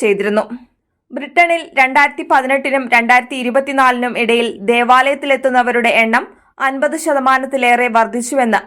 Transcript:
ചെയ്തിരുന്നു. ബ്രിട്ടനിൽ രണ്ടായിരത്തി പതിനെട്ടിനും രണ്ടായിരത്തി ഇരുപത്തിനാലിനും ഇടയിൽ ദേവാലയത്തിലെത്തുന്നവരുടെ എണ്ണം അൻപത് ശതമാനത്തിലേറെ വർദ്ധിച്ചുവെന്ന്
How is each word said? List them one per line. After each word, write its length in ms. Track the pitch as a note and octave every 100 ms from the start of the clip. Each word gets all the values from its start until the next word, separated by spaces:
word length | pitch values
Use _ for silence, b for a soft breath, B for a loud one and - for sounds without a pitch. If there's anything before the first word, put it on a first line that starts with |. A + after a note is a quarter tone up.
ചെയ്തിരുന്നു. 440 | G#3+ G3+ G3 G#3 - A#3+ - _ _ _ _
ബ്രിട്ടനിൽ 520 | B3 C#4+ E4 F4 E4+ D#4 B3+
രണ്ടായിരത്തി 440 | C4 C#4+ C#4+ C#4 D#4
പതിനെട്ടിനും 540 | D4+ B3+ C4+ C4+ C4+ B3
രണ്ടായിരത്തി 420 | A#3+ A#3 B3 A#3+ C4+
ഇരുപത്തിനാലിനും 720 | A#3+ B3+ C4+ C4+ C4 B3 A#3+ A3+
ഇടയിൽ 240 | A#3 A#3 A#3 - G3
ദേവാലയത്തിലെത്തുന്നവരുടെ 1200 | A#3+ A#3+ B3+ C4+ C#4 C#4+ C4+ C4+ B3+ A#3+ A#3+ A#3 A3+
എണ്ണം 220 | A3+ A#3 F#4+ b b b
അൻപത് 380 | C4+ C4+ D4 D#4+
ശതമാനത്തിലേറെ 840 | D#4+ C#4+ C4 C4 C4 C4+ B3 A#3+ B3 A3+
വർദ്ധിച്ചുവെന്ന് 640 | A3 A#3+ A#3+ C#4 A#3 G#3